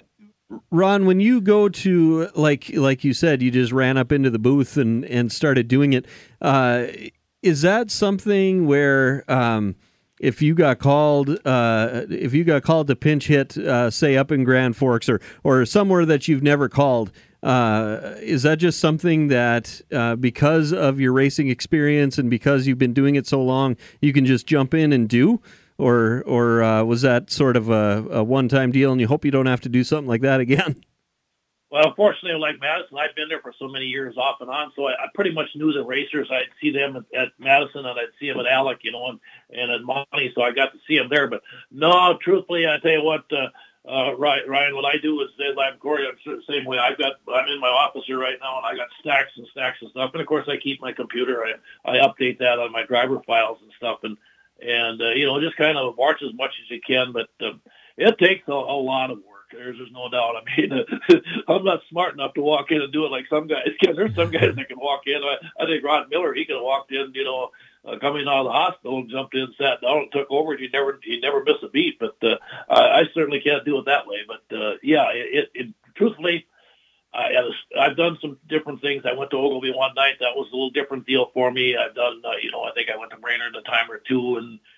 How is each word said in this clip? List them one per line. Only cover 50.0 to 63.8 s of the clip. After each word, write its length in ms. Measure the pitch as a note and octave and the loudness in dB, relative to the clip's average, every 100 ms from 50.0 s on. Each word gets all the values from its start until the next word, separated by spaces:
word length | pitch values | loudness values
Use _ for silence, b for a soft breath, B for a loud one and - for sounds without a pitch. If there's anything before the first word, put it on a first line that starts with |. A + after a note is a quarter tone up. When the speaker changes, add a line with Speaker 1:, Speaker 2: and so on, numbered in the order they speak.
| C3 | -6
Speaker 2:
And 80 | E3 | -6
of 60 | D3+ | -2
course, 200 | D3+ C#3+ | -2 -2
I 100 | C#3 | -6
keep 240 | C#3 C3+ | -6 -8
my 100 | C3 | -10
computer. 540 | - A#2 A#2+ B2 A#2+ A2+ | -10 -8 -4 -4 -2 -4
I, 80 | A2+ B B - | -8 B B -2
I 140 | B2+ | 2
update 400 | C3+ - B2+ A#2 | 2 2 -4 0
that 180 | B2 A#2+ | 0 0
on 140 | A#2+ | -2
my 120 | A2+ | -6
driver 380 | A2+ B2 B2+ B2+ - | -2 0 0 -2 0
files 320 | A#2 A2 A2+ | 0 0 -4
and 100 | G#2+ - | _ -10
stuff, 220 | A#2 A2 | -8 -6
and, 160 | A2+ G#2+ b b b _ | -8 -12 b b b _
and, 400 | A#2+ A#2 A#2 A2+ | -4 -2 -2 -2
uh, 120 | A#2 | -2
you 160 | B2 C#3 | 0 0
know, 120 | C#3 | 0
just 160 | D#3+ D3 | -2 0
kind 220 | D3+ D3 | 0 0
of 180 | C3 A#2 | -4 0
watch 260 | C#3 D3+ C3+ | 0 0 -4
as 60 | |
much 200 | A#2 C3+ - | -8 -8 -8
as 80 | - | -14
you 100 | A#2+ | -12
can. 320 | - B2+ B2+ | -2 -2 -2
But, 160 | A#2+ A2 - A2+ | -4 -8 -8 -10
uh, 80 | - _ b b - | -12 _ b b 0
it 220 | G3 A3 | 2 4
takes 300 | F3+ F#3+ - | 2 2 -4
a, 60 | |
a 280 | C#3 B2 C#3+ | -6 -4 -4
lot 300 | C3 C3+ C3 | -2 -2 -4
of 60 | A2+ | -8
work. 60 | - G2+ _ | -16 -20 _
There's 280 | A2+ B2 A#2+ | -18 -14 -14
just 120 | B2 | -16
no 160 | B2+ B2 | -14 -6
doubt. 260 | B2 A#2 A2+ | -2 -2 -4
I 260 | - - | -6 -2
mean, 100 | - | 0
<laughs> 760 | C3+ - - - E3+ E3+ E3+ - | -2 -4 -6 -6 -8 -8 -10 -2
I'm 160 | F#3 | -2
not 180 | F#3+ E3+ - | 0 -4 -6
smart 240 | D#3+ F3+ | -6 -6
enough 220 | C#3+ C3+ D3+ | -4 -8 -4
to 60 | |
walk 280 | C#3+ D3+ - | -2 -2 0
in 140 | D#3 | -4
and 100 | C#3 | -2
do 120 | D3 D#3 | -4 -4
it 40 | |
like 160 | C3 C3 | -6 -4
some 160 | D3+ D#3 | -4 -4
guys 220 | C#3+ D3+ - | -4 -4 2